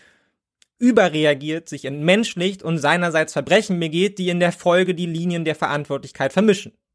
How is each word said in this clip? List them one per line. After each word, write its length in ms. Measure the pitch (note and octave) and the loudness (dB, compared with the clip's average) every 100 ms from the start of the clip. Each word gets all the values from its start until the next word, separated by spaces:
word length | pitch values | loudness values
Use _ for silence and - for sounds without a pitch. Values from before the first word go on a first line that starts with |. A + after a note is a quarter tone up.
| _ _ _ _ _ _ _ - | _ _ _ _ _ _ _ 0
überreagiert, 920 | A#3+ G#3+ F3+ D#3 D3+ C#3 D3+ D#3+ - | 4 4 4 2 0 0 -4 -8 -8
sich 160 | C#3+ | -12
entmenschlicht 800 | C3 D3 D#3 G3+ A3+ E3+ F#3 G3 | -10 -4 0 2 0 -4 -4 -4
und 160 | E3 E3 | -6 -2
seinerseits 540 | C#3+ F3 F3 D#3+ D#3 | 2 2 2 0 0
Verbrechen 480 | D3+ C3 G3 A3 F3 | -4 2 2 2 -2
begeht, 380 | D#3+ E3+ G3 G3 | -2 0 0 -2
die 100 | F3 | -4
in 120 | F3 | 0
der 120 | F3 | 0
Folge 420 | - F3+ F3 F#3 | 0 2 2 2
die 120 | E3 F3 | -2 -4
Linien 380 | E3 F3 E3+ | -4 -2 -2
der 120 | D#3 D3+ | -4 -2
Verantwortlichkeit 760 | D#3+ D3 C#3+ C#3 - - C3+ | -2 -2 -4 -8 -8 -6 -2
vermischen. 420 | F#3 G#3+ F#3+ - - _ | 2 4 2 -2 -20 _